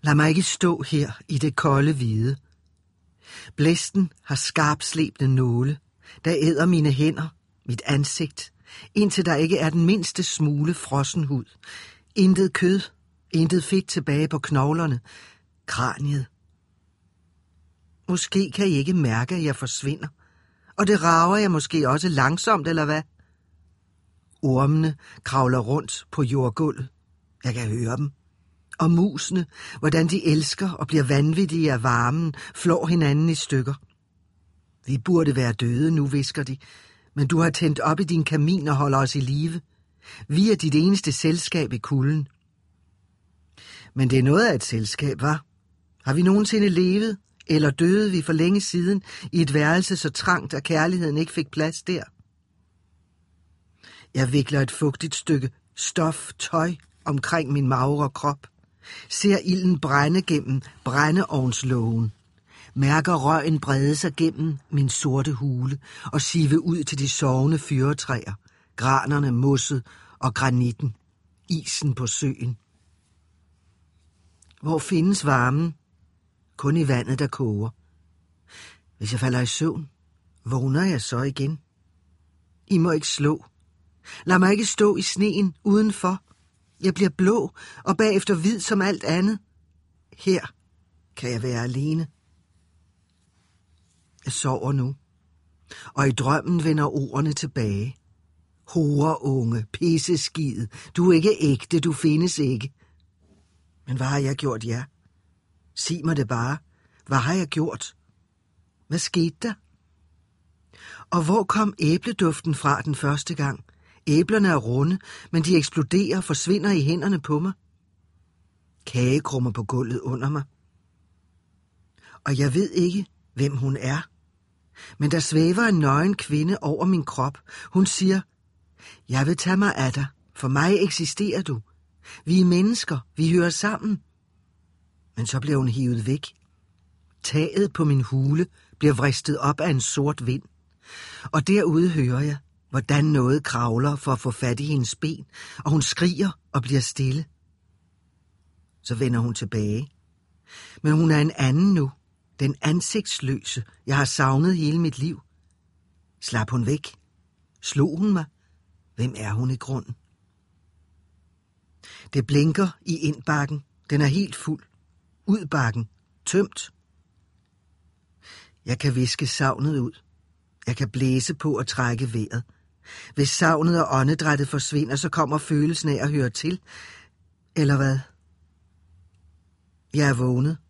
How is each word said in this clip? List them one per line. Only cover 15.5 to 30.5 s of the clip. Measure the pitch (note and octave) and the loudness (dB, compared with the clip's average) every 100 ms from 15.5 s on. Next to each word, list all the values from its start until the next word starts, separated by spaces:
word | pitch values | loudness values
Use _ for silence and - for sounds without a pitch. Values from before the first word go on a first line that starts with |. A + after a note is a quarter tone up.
| _ - | _ -10
kraniet. | - B2 - C#3+ C#3+ B2+ _ _ _ _ _ _ _ _ _ _ _ _ _ _ _ _ _ - | -4 -4 -2 -4 -4 -4 _ _ _ _ _ _ _ _ _ _ _ _ _ _ _ _ _ -4
Måske | F3+ - G3 F#3+ | -4 -2 -2 -2
kan | C3 G3 | 0 2
I | |
ikke | D3+ C#3 | 2 2
mærke, | F3+ C#3 A2+ B2 F#3 | 2 2 0 -2 -2
at | |
jeg | D#3 C3+ | -2 -2
forsvinder. | B2+ - C#3 D3+ D3+ _ _ _ _ _ _ - | -6 -6 -6 -6 -10 _ _ _ _ _ _ -2
Og | G3 | 2
det | G#3 | 4
rager | D#3+ E3 E3+ G3+ | 6 6 6 4
jeg | G#3 | 2
måske | E3 - E3+ C#3 | 0 0 0 2
også | C#3+ F3+ | 2 0
langsomt, | D3 C3 E3 - G#3 D3 | 2 2 2 0 0 0
eller | D#3+ D3 | -2 0
hvad? | D3+ D#3 _ _ _ _ _ _ _ _ _ _ _ _ _ | -2 -6 _ _ _ _ _ _ _ _ _ _ _ _ _
Ormene | C#3+ B2+ C#3 D#3 D#3+ D3 - - | 0 4 4 4 2 -2 -12 -14
kravler | - C3+ B2+ B2+ | -4 2 2 2
rundt | G#2+ C#3+ D3+ - - | 0 -2 -2 -12 -10
på | - | -4
jordgulvet. | C3+ C#3 B2+ G#2+ D#3 - C3 _ _ _ _ _ | 0 0 0 0 -2 -2 -10 _ _ _ _ _
Jeg | B2+ | -6
kan | A#2+ A#2 | -4 -4
høre | A2 A#2 B2+ | -4 -4 -2
dem. | C#3+ - _ _ _ _ _ - | -4 -8 _ _ _ _ _ -2
Og | E3 | 2
musene, | E3+ G3 D3+ - F#3 E3+ - - - | 4 2 -2 -4 -4 -4 -10 -18 -2
hvordan | D3+ D#3+ D#3+ | 0 2 2
de | F3+ E3 | 0 2
elsker | D#3 D3 | 2 0